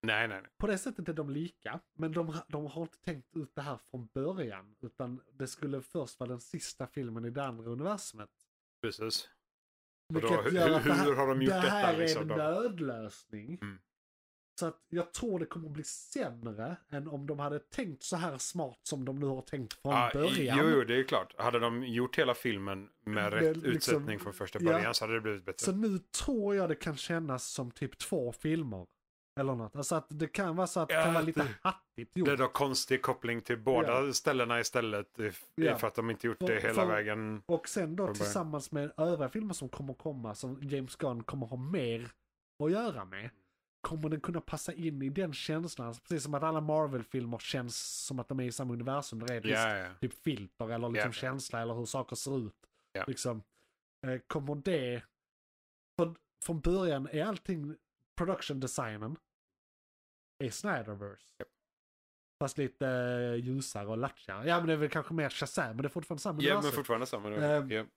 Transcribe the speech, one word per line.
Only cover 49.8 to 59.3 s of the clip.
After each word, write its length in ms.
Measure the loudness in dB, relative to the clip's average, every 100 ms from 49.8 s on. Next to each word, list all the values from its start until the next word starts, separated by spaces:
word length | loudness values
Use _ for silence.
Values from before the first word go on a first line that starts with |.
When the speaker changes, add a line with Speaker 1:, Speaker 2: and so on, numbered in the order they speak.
| -4 -4
Speaker 2:
typ 220 | -6 -2
filter 460 | -2 -2 -6 _ -4
eller 180 | -2 0
liksom 200 | 0 0
Speaker 1:
Ja. 40 |
Speaker 2:
känsla 480 | -2 -6 -6 -4 -4
eller 120 | -4
hur 100 | -4
saker 320 | -4 -4 -4 -6
ser 220 | -2 -2 -4
ut. 100 | -8 _ _ _
Speaker 1:
Ja. 120 | -6 -6
Speaker 2:
Liksom, 360 | -4 -4 -4 -10 _ _ _ _ _ -6
eh, 120 | -6 -4
kommer 280 | -4 -2
det, 480 | -4 0 0 0 -4 -6 _ _ _ _ _ _ _ _ 0
för, 140 | 0 -2 _ _
från 160 | -4 0
början 480 | 2 4 4 2 0
är 120 | -2
allting 520 | -2 -2 -2 -4 -4 -8 _ _ _ -4
production 420 | -2 -2 -2 -4
designen 560 | -2 -2 -4 -4 -6 -8 _